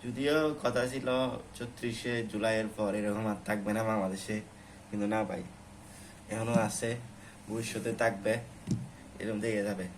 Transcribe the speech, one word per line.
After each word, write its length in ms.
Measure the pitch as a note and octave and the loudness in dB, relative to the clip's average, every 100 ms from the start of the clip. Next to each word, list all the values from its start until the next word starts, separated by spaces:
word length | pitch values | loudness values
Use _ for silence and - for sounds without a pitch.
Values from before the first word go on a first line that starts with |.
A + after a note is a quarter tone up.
| A#2+ | -4
যদিও 460 | A#2+ C#3 D#3 D#3 D3 | 0 4 6 6 4
কথা 260 | B2+ B2 B2 | 2 4 2
ছিল 500 | C3 B2 B2+ C3 - - | 0 2 4 4 0 -8
ছত্রিশে 720 | - A#2+ - A#2+ A2+ B2 A#2+ A2 | -8 -8 -4 -4 -2 0 0 0
জুলাইয়ের 400 | G#2+ A2 A2 G#2+ G#2+ | 2 4 4 2 0
পর 180 | G#2 | 2
এরকম 320 | G2+ G#2 G#2 A2 | 2 2 2 2
আর 100 | G2+ | 0
থাকবে 280 | - G#2 G2+ | 0 0 2
না 120 | G#2+ | 2
বাংলাদেশে, 560 | A2+ G#2+ F#2+ F#2+ - G#2+ - - - - - | 4 4 2 0 -2 -2 -2 -14 -16 -18 -6
কিন্তু 160 | G#2 G#2 | 0 2
না 180 | A2 | 2
ভাই, 180 | G2+ F#2 F2+ - - - - - - - - | 2 -2 -6 -12 -16 -16 -16 -16 -16 -16 -6
এখনও 220 | G#2+ A2+ | 0 2
আছে, 440 | A#2 G#2+ - A#2 A#2+ - - - - - | 2 2 0 -2 -2 -6 -14 -16 -16 -6
ভবিষ্যতে 440 | A2 A#2 A2+ A2 | -4 -4 -2 -2
থাকবে, 440 | A2 A2+ G2 G#2+ A#2 - - - - - - - - | 2 2 2 2 0 0 -12 -2 -2 -2 -12 -14 -6
এরকম 220 | G#2+ G#2+ | -4 0
থেকে 240 | A2+ G#2+ | 2 2
যাবে। 240 | G2+ G2 F2+ | 2 -2 -4